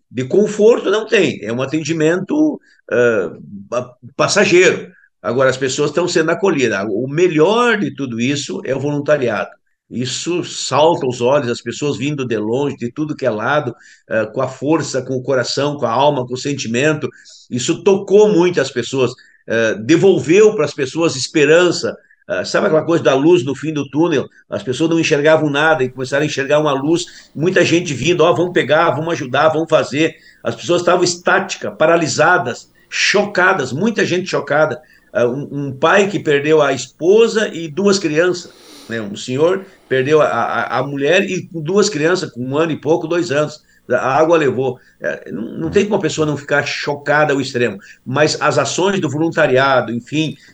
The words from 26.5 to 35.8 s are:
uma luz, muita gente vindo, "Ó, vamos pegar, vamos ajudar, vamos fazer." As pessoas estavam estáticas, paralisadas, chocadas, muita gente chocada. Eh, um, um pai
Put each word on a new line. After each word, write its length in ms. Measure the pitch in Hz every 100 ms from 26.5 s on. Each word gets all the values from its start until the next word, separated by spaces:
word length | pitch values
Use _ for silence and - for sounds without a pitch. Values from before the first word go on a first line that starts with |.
| 151
uma 120 | 156
luz, 560 | 135 147 170 - - -
muita 280 | 135 170 190
gente 300 | 139 165 170
vindo, 300 | 135 160 170
"Ó, 100 | 175
vamos 200 | 151 175
pegar, 400 | 175 127 151 170
vamos 200 | 135 165
ajudar, 360 | 165 127 135 156
vamos 200 | 156 160
fazer." 460 | 151 - 139 160 - - _
As 120 | -
pessoas 280 | 117 - 175
estavam 200 | 175 180
estáticas, 720 | 175 - - 185 - - 107 -
paralisadas, 960 | 156 170 151 143 143 175 120 - - _ _
chocadas, 840 | - - 110 98 - 185 190 127
muita 320 | 131 220 214
gente 260 | 147 175 190
chocada. 500 | 143 - 143 156 - - _ _
Eh, 120 | 107
um, 240 | 120 135 143
um 220 | 143 139
pai 340 | 127